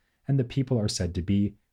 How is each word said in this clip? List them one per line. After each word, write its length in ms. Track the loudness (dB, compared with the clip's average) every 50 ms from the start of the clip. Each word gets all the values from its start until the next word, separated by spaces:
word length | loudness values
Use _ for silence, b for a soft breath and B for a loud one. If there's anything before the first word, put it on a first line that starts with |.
| _ _ _ _ _ 0
and 100 | 0 0
the 60 | 0
people 340 | 0 -2 -2 0 0 0 0
are 100 | 0 0
said 280 | -2 -2 -2 -2 -2
to 60 | -2
be 340 | -2 0 2 2 2 0 -2 -8 _ _